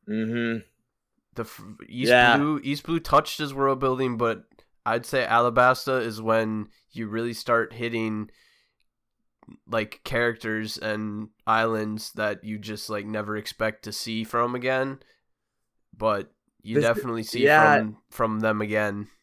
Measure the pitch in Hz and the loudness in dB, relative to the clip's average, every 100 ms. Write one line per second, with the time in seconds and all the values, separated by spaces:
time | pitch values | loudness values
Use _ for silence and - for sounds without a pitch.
0 | - 107 110 117 117 113 - _ _ _ | -6 -6 -4 -2 -4 -4 -10 _ _ _
1 | _ _ _ - 110 - - - - 120 | _ _ _ -12 -12 -12 -20 -20 -14 -4
2 | 131 123 120 117 147 147 135 143 - 165 | 4 6 8 6 2 -2 -4 -6 -2 -4
3 | 160 151 156 - 147 135 139 135 135 131 | 4 4 4 -6 -6 0 0 2 0 0
4 | 131 117 117 110 - _ _ _ - 117 | -2 0 -2 -2 -8 _ _ _ -2 -2
5 | 120 135 123 117 120 120 123 127 - 131 | -2 -2 2 4 4 6 6 4 0 0
6 | 117 110 110 113 110 110 104 _ _ - | -2 -4 0 2 2 -4 -8 _ _ -12
7 | 113 113 120 113 - 117 113 113 120 117 | -8 -4 -6 -6 0 0 0 -4 -4 -2
8 | 113 107 107 _ _ _ _ _ _ _ | -2 -4 -8 _ _ _ _ _ _ _
9 | _ _ _ _ - - _ 117 110 - | _ _ _ _ -20 -20 _ -4 -4 -8
10 | - 117 120 113 110 110 110 - 110 107 | -4 0 0 0 -4 -4 -4 -6 -6 -4
11 | 107 104 107 _ - 110 113 110 107 107 | -6 -8 -12 _ 0 2 2 0 -2 -6
12 | - - 107 104 107 107 104 104 - 107 | -8 -4 -4 -4 -8 -10 -10 -10 -8 -8
13 | 104 107 104 107 104 - 110 107 - 104 | -6 -6 -4 -6 -8 -4 -4 -4 -12 -10
14 | - 113 110 120 120 123 127 131 135 135 | -6 -6 -2 0 0 0 0 0 -2 -6
15 | _ _ _ _ _ _ _ _ _ 101 | _ _ _ _ _ _ _ _ _ -2
16 | 110 104 98 _ _ _ - 113 113 117 | 0 0 -4 _ _ _ -2 2 2 2
17 | 123 113 110 123 135 151 156 143 110 107 | -2 -6 -6 2 6 8 8 6 2 -8
18 | _ - 117 107 110 107 107 107 107 101 | _ -2 -2 2 0 0 0 0 0 -4
19 | 104 _ | -10 _